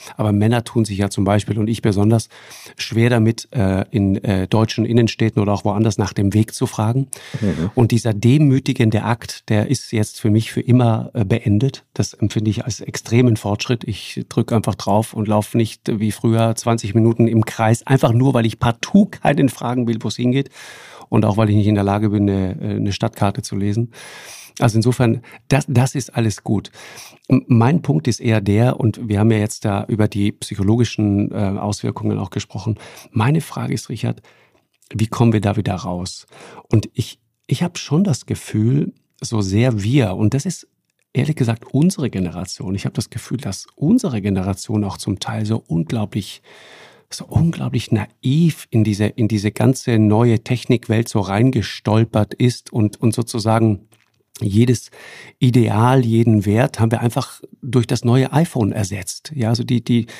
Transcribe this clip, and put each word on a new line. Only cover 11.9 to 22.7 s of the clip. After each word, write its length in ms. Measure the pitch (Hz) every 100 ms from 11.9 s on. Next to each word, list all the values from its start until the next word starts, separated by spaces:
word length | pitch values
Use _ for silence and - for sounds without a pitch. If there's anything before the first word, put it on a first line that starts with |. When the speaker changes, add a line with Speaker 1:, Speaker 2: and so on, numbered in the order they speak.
Speaker 1:
Das 200 | - 110 -
empfinde 340 | 104 113 107
ich 160 | 104 -
als 140 | -
extremen 580 | - - - 117 123 107
Fortschritt. 460 | 101 101 - 123
Ich 420 | - 98 - - 120
drück 220 | - 113
einfach 220 | 113 104 98
drauf 380 | - 101 113
und 140 | - 107
lauf 260 | 107 104
nicht 460 | 123 110 - - 113
wie 120 | 107
früher 420 | - 117 113 113 110
zwanzig 400 | - - 101 110
Minuten 320 | 113 117 117
im 180 | 113 107
Kreis, 400 | - 110 117 -
einfach 280 | 135 139
nur, 200 | 117 135
weil 140 | 120 113
ich 100 | 117
partout 500 | 120 113 - 196 202
keinen 380 | - - 143 139
fragen 360 | - 120 127 117
will, 100 | 113
wo 80 | 113
es 80 | -
hingeht. 340 | 123 131 139 - - - - - -
Und 160 | 117
auch, 140 | 107 101
weil 120 | 107
ich 40 | 104
nicht 120 | 104
in 80 | 101
der 80 |
Lage 260 | 98 101 107
bin, 180 | 104 101
eine, 300 | 98 92 -
eine 320 | 107